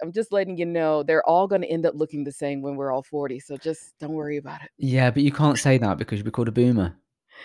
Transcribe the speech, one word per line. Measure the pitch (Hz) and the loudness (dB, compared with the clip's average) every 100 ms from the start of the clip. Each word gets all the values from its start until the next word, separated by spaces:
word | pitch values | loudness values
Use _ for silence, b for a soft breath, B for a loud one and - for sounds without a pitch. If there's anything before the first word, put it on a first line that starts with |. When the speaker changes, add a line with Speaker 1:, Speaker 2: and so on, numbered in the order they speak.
Speaker 1:
I'm | 165 | -6
just | 202 214 | -6 -2
letting | 202 190 170 | -2 -2 -4
you | 170 | -2
know | 170 156 151 | 0 2 0
they're | 147 156 - | 2 2 4
all | 175 196 | 4 4
gonna | 196 - | 0 0
end | 165 160 | 0 0
up | 151 | 0
looking | 160 147 143 | -4 -4 -8
the | |
same | - 143 139 | -6 -6 -4
when | 139 139 | -6 -6
we're | 139 | -4
all | 131 | -4
forty, | - 147 139 127 | -4 -6 -6 -8
so | - 143 | -10 -8
just | 160 156 - _ | -6 -8 -12 _
don't | 151 | -8
worry | 156 147 147 | -6 -6 -6
about | 143 147 | -8 -16
it." | 147 - | -16 -6
Speaker 2:
Yeah, | 135 131 127 | 0 4 4
but | 127 | 4
you | 143 | 2
can't | 143 147 123 | 4 2 4
say | 139 131 | 4 4
that | 104 90 | 4 0
because | 107 101 | -4 -4
you'll | 110 | -4
be | |
called | 123 113 | -2 0
a | |
boomer. | 120 123 113 90 - _ _ _ B | 4 4 4 0 -4 _ _ _ B